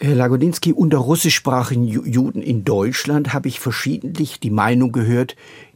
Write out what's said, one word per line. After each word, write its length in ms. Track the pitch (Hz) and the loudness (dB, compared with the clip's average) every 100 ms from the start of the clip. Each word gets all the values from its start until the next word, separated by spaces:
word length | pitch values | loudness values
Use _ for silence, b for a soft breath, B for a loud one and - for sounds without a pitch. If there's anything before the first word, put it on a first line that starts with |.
Herr 140 | 143 131 | 0 2
Lagodinsky, 560 | 123 127 160 170 175 | 2 2 0 0 0
unter 260 | - 165 147 | 2 2 2
russischsprachigen 880 | 123 165 165 - - 127 123 123 120 | 2 0 2 0 0 0 0 0 0
Ju-, 200 | 107 - | -2 0
Juden 360 | 123 135 - | 0 0 -2
in 220 | - 117 | -2 -2
Deutschland 680 | 95 104 104 127 - 147 139 | 0 0 0 -2 -2 0 0
habe 160 | 131 135 | -2 -4
ich 100 | - | -6
verschiedentlich 800 | - - 131 151 - 165 147 - | -6 -4 -4 -4 -6 -4 -4 -4
die 120 | 110 | -2
Meinung 420 | 107 104 123 127 | 0 2 4 2
gehört, 420 | 117 113 120 - - B B B | 0 2 2 0 -6 B B B